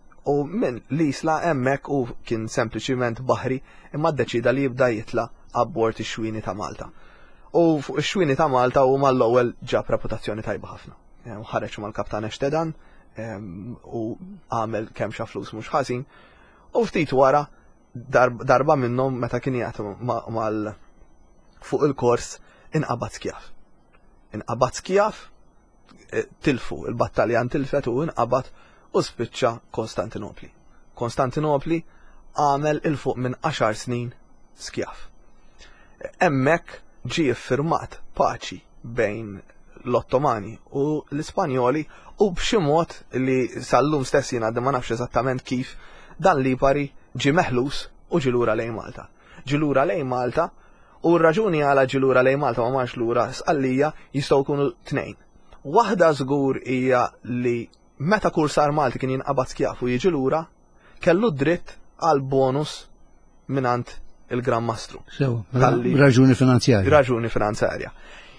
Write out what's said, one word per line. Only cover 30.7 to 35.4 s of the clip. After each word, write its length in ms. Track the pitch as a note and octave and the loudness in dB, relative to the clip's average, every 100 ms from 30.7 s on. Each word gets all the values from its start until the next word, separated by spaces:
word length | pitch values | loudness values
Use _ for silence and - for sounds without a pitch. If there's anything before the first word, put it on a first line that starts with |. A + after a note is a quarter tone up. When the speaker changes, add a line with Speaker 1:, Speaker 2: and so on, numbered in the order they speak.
| - - | -20 -20
Speaker 1:
Konstantinopli 880 | - A#2+ - C3 D3+ D3+ C#3+ D#3 E3 - - - - - | -8 -6 -2 -2 -2 0 0 0 -4 -6 -16 -20 -20 -10
għamel 460 | - D3 C#3 D3+ D3+ | 0 2 2 0 -2
il-fuq 320 | E3+ C#3+ - - | -2 -4 -4 -4
minn 240 | B2+ B2+ | -4 -4
għaxar 340 | C#3+ C#3 A#2+ | -6 -2 -2
snin 380 | G#2+ - A#2+ A#2+ - - - - - | -2 -4 -6 -6 -12 -20 -20 -20 -18
skjaf. 500 | - - - - - - - - | -12 -10 -10 -10 -16 -16 -20 -20